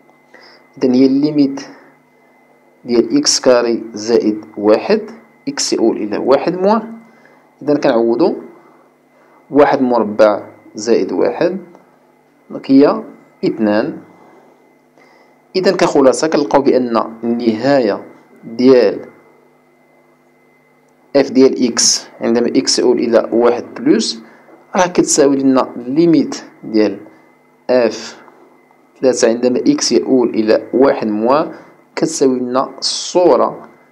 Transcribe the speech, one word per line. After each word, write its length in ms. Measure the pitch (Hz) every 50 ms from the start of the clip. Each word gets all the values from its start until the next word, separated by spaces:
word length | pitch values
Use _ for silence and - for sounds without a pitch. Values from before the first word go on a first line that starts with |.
| _ _ _ _ _ _ _ - - - - _ _ _ _ 135
إذا 160 | 143 127 123
هي 120 | 127 135
الليميت 540 | 131 135 139 147 151 151 147 139 135 139 - - - - - - _ _ _ _ _ _ _ _ _ _ _ _ _ _ _ _ _ _ _ _
ديال 340 | 127 120 120 - - 135 147
إكس 220 | 147 - - -
كاري 440 | - 135 123 120 120 117 117 - - - -
زائد 520 | 104 104 117 117 107 - 107 107 - - - -
واحد، 540 | - 101 107 107 - - - 214 220 - - - - - _ _ _ _ 269
إكس 240 | - - - - -
يؤول 240 | - 113 113 -
إلى 220 | - 104 101 101 90
واحد 360 | 92 113 135 135 - 175 175
موان، 440 | 180 185 202 220 226 - - - - - _ _ _ _ _ _ _ _ _ _ _ 131
إذا 120 | 147 147
كنعوضو 600 | 147 147 143 120 113 117 117 117 131 170 202 - - - - - - _ _ _ _ _ _ _ _ _ _ _ _ _ _ _ _ _ _
واحد 320 | 139 143 143 127 139 139 131
مربع 680 | 123 123 117 104 101 104 110 110 107 101 - - - - _ _ - _
زائد 380 | 110 104 117 110 85 95 - 92
واحد، 460 | 90 95 98 - - 156 180 190 196 - - - - _ _ _ _ _ _ _ _ _ _ _ _ _ _
دونك 200 | - - - -
هي 340 | 135 135 143 170 214 220 - - - - _ _ _ _ -
اثنان. 540 | 151 - - 110 104 104 107 127 165 - - - - - _ - - - _ _ _ _ _ _ _ _ _ _ _ _ _ _ _ _ _ _ _ _ _ _ _ -
إذا 200 | 185 180 196 180
كخلاصة 520 | - 170 - - 147 135 131 123 - 156 160
كنلقاو 340 | - 156 147 - - 139 123
بأن 340 | 131 120 127 123 120 113 107 - - - - -
النهاية 800 | 117 120 117 120 113 107 107 123 139 143 135 117 101 95 101 - - - - _ _ _ - -
ديال 640 | 117 113 120 123 131 131 123 110 98 - - - - - _ _ _ _ _ _ _ _ _ _ _ _ _ _ _ _ _ _ _ _ _ _ _ _ _ _ _ _ _ _ _ _ _ _ _ _ _ _ _ -
إف 140 | 143 139 135
ديال 360 | 113 131 131 139 143 - 127
إكس 400 | 113 113 - - - - - - - - -
عندما 260 | - 117 113 120 120
إكس 320 | - - 135 - - - -
يؤول 200 | - 123 123 120
إلى 300 | 120 113 113 110 - - 107
واحد 320 | 113 120 120 120 117 - - -
بلس 480 | - 117 147 190 226 220 - - - - - - _ _ _ - _ _ _ -
راه 100 | 202 180
كتساوي 500 | 175 175 - 156 - - 160 143 139 139
لنا 360 | 139 135 135 131 127 117 - -
limit 640 | 120 120 123 135 160 170 170 160 143 120 - - - - - - _ -
ديال 360 | 107 110 107 107 98 98 - - - - _ _ _ _ _ _ _ _ _ _ -
إف 520 | 127 127 117 110 - - - - - - - - _ _ - _ _ _ _ _ _ _ _ _ _ _
ثلاثة 280 | - 127 120 120 123 113
عندما 300 | 117 120 123 123 123 113
إكس 340 | - 143 147 147 - - 180
يؤول 360 | 160 - - 131 127 117 -
إلى 400 | - 107 110 107 110 - - - -
واحد 320 | 120 135 139 131 - -
موان، 460 | 110 107 107 110 120 139 151 175 - - - - - _ _ _ _ _
كتساوي 440 | - 165 160 - - 147 131 127 123
لنا 380 | 127 123 123 131 135 - - -
الصورة 920 | - - - - - - - 175 180 160 127 104 110 123 - - - - _ _ _ _